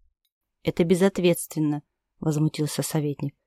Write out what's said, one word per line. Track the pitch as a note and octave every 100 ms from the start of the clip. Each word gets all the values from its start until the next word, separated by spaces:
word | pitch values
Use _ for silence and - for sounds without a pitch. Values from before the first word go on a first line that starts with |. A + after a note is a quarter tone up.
| _ _ _ _ _ _
«Это | - -
безответственно», | E3+ F3 G3 - F3+ - - D#3 D3+ D3 - _ _ _
возмутился | D#3 D3+ D#3 - D3 -
советник. | C#3 D#3+ D3 C#3+ C#3+ -